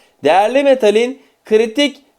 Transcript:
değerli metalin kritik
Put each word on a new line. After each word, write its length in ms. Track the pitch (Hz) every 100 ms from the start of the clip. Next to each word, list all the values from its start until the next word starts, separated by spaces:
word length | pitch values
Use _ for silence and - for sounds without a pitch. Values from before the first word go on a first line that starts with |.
| _ _
değerli 400 | 135 175 214 262
metalin 580 | 277 262 208 208 247 262 _ _ -
kritik 520 | 220 233 220 285 - _